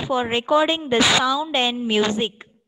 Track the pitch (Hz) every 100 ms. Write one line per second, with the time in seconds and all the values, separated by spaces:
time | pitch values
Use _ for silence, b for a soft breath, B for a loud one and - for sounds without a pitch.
0 | - 254 240 240 240 302 311 320 302 233
1 | 247 - 262 277 320 285 247 240 240 214
2 | 214 214 226 - - _